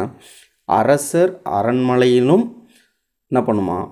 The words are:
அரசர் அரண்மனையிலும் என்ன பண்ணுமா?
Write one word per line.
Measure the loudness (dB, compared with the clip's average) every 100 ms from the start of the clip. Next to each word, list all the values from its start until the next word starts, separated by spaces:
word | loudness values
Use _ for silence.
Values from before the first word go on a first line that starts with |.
| -6 -12 -20 -20 _ _ -2
அரசர் | 0 2 0 0 0 0 -2
அரண்மனையிலும் | -6 -2 -2 -2 0 2 2 2 4 2 0 -8 _ _ _ _ _ _ _
என்ன | -4
பண்ணுமா? | -2 -2 -2 -6 -6